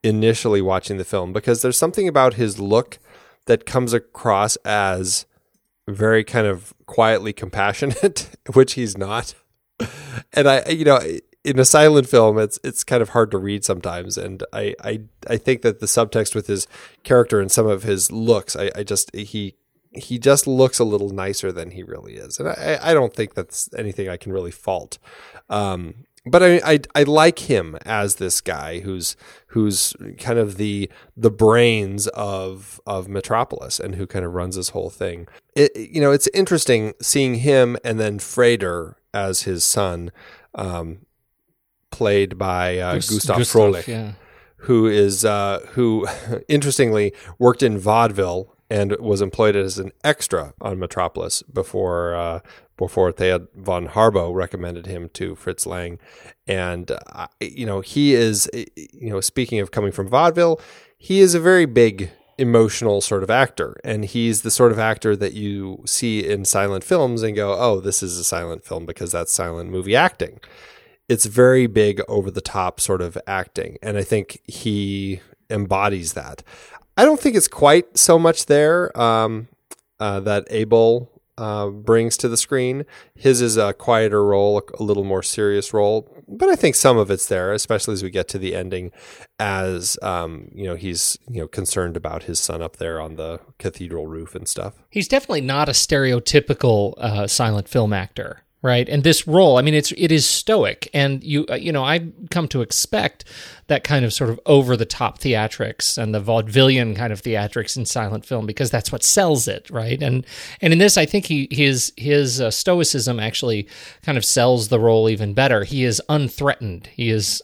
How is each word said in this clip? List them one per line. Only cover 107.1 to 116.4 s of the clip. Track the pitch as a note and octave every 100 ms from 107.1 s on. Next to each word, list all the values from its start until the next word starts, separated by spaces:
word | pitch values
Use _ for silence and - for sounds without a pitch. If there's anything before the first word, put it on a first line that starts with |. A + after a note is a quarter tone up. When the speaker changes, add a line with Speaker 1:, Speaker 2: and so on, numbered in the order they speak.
Speaker 2:
of | G2+
theatrics | - A2 G#2 - G#2 C3+
in | A#2
silent | B2+ G#2+ G#2+ -
film, | A#2+ G#2+
because | A2 B2+
that's | A#2+ -
what | B2+
sells | - - F#3 C#3+ A#2
it. | G2 -
Right. | A#2+ A2+ C3
And, | C#3+ B2+ - - - -
and | F3
in | E3
this, | G3+ G3
I | D#3
think | G#3 -
he, | D3+ C3+
his, | B2 C#3 C3 - -
his, | C3 D3 C3+ B2
uh, | A#2+
stoicism | - - F3+ D#3 C#3 A#2 A#2
actually | G#2+ - B2+ A2 G2+ - - -
kind | - C3+
of |
sells | - - A#2+ B2 G#2+
the | A#2+
role | A2+ A2+ A2+
even | G#2+ G#2+
better. | G2+ C3+ A2+
He | G2 C#3
is | B2+ A2 -
unthreatened. | D3+ C3+ -